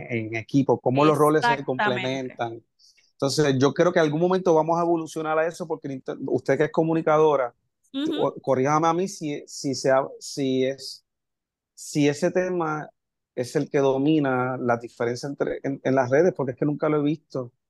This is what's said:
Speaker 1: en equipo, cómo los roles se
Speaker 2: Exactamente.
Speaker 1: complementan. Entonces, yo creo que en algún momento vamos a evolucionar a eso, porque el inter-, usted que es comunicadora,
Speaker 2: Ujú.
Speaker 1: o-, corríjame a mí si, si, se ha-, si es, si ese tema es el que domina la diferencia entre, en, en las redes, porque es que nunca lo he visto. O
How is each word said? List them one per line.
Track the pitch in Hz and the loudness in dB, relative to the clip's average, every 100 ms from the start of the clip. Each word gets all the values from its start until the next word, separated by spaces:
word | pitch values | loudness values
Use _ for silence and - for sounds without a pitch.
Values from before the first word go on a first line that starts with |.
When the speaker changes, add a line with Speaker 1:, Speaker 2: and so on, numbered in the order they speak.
| - 117 110 | -6 -6 -4
Speaker 1:
en | 113 | -8
equipo, | 107 139 135 117 | -2 0 2 0
cómo | - 131 | 2 2
los | 151 147 | 4 4
roles | 151 151 240 | 4 4 2
se | 143 | 0
Speaker 2:
Exactamente. | |
Speaker 1:
complementan. | 139 131 208 123 131 135 127 - 117 117 _ _ _ _ _ | -2 -2 -2 -2 -4 -4 -8 -8 -8 -10 _ _ _ _ _
Entonces, | - 139 123 151 131 | -4 -2 2 2 4
yo | 135 | 2
creo | 139 170 | 4 2
que | 175 | 4
en | 156 | 2
algún | 151 | 2
momento | 175 190 185 160 | 0 2 2 2
vamos | 156 170 | 2 0
a | |
evolucionar | 170 170 160 160 156 160 | 0 -2 -4 -8 -4 -2
a | 165 | -2
eso, | 165 170 | -4 -8
porque | 156 143 | -8 -8
el | 135 | -10
inter-, | - 147 135 | -10 -8 -4
usted | 131 - 135 | -4 0 0
que | 151 | 0
es | |
comunicadora, | - 160 165 160 151 156 143 120 - _ _ _ | 0 0 0 2 4 4 4 -2 -6 _ _ _
Speaker 2:
Ujú. | 269 311 302 | -6 -4 -2
Speaker 1:
o-, | 139 - | -2 -2
corríjame | - 127 131 151 165 | -2 0 2 2 2
a | |
mí | 165 196 | 0 -2
si, | - 151 147 - | -6 -8 -8 -10
si, | - 143 127 | -8 -6 -2
se | 143 | 2
ha-, | 131 143 - | 2 0 -8
si | - - 135 131 131 | -12 -4 -2 0 0
es, | 135 - - _ _ _ _ _ _ _ | -4 -12 -18 _ _ _ _ _ _ _
si | - - 156 143 | -20 -6 0 2
ese | 143 175 | 2 0
tema | 180 185 180 160 151 147 _ _ _ _ - | 0 -2 -2 -4 -6 -10 _ _ _ _ -8
es | 123 156 | -4 -4
el | 139 | -2
que | 147 | 2
domina | 139 135 143 156 143 127 127 131 | 2 2 2 2 2 0 -2 -2
la | 123 120 | -2 -2
diferencia | 120 - 120 123 143 | -4 -4 -4 -4 -6
entre, | 143 147 147 | -4 -4 -4
en, | - 135 | -6 -4
en | 135 135 | 0 2
las | 120 | 2
redes, | 135 180 - | 4 2 2
porque | 135 | -4
es | 127 | -2
que | 151 | -2
nunca | 147 156 | 0 0
lo | 151 | 0
he | |
visto. | 143 156 _ 135 123 | 0 -2 _ -10 -10
O | _ _ | _ _